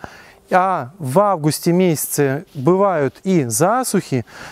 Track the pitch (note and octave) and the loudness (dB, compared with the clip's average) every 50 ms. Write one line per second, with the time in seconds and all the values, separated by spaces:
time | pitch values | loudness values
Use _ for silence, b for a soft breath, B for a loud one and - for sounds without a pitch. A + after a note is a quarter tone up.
0 | B B B B B B B B B - G3 F#3 F#3 F#3+ F#3 D#3+ B2+ B2 - - | B B B B B B B B B 0 0 2 2 2 -2 -2 -4 -8 -10 -10
1 | D#3 B2+ C3 F#3 G#3 G3+ F#3+ D#3+ D3 D#3 C#3 - - F3 E3+ F3+ F#3+ F3+ D#3+ - | -6 0 2 2 2 2 2 0 0 -2 -2 -2 0 2 2 4 4 2 2 0
2 | - - - - C#3+ C3+ C3 D3 - - - D3 B2 D#3+ F3+ F#3+ G3+ G3+ F3+ D#3 | -4 -4 -2 0 0 0 0 -4 -6 -10 -8 -2 0 2 2 2 2 2 2 0
3 | C#3+ C3 - - - F#3+ F#3 E3+ C3+ A#2 A2 A2+ D#3+ F#3 A3+ C4 B3 - - F#3+ | 0 -2 -4 -4 -2 0 0 2 0 0 0 0 2 2 2 0 -2 -2 -2 -2
4 | - - C#3 B2 A2 B B B B B | -2 -2 -4 -4 -4 B B B B B